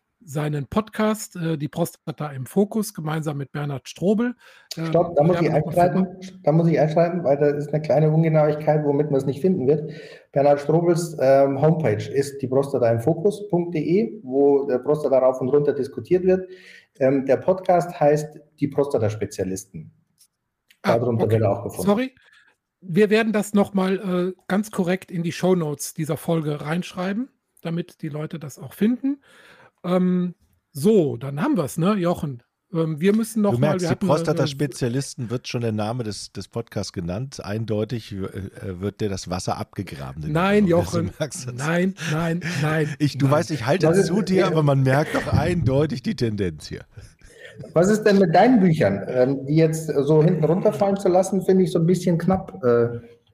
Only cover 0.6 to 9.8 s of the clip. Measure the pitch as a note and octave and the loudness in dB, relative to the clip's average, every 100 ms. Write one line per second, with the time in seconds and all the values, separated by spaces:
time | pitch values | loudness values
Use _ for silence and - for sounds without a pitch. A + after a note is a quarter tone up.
0.6 | C3+ G#3+ G#3+ - G#3+ G#3+ - F3+ E3 D#3+ | -4 -4 -4 -2 -2 -2 -6 -8 -4 -4
1.6 | D3+ - E3+ - - - D3 C3+ B2+ - | -6 -4 -6 -6 -14 -10 -10 -10 -6 0
2.6 | G#3 A3 G3+ - D#3 D#3+ D#3 C#3+ C#3 D3+ | 0 0 -6 -6 -6 -4 -4 -6 -8 -6
3.6 | D3 C3+ - - F3 G#3+ A#3+ A#3+ - - | -6 -8 -10 -4 0 2 0 -6 -16 -20
4.6 | - - E3 E3 - - D#3+ E3+ D#3 D3+ | -16 -8 0 2 2 2 2 4 2 0
5.6 | D#3 F3 F3+ F#3 F#3+ - - - - D#3+ | 0 2 2 2 -2 -4 -18 -6 2 4
6.6 | E3+ C#3 D#3 D#3+ E3+ F3 E3 C#3+ D3 D3 | 4 4 2 2 2 0 0 2 2 0
7.6 | D3 D#3 D#3 C#3 D#3 D#3 E3 D#3 D3+ D3+ | -2 -4 0 2 4 4 4 4 2 0
8.6 | - D3+ D3 C#3 C#3+ C3+ - B2+ F#3+ D#3+ | 0 2 2 0 2 0 0 0 0 2
9.6 | B2+ D#3 | 2 2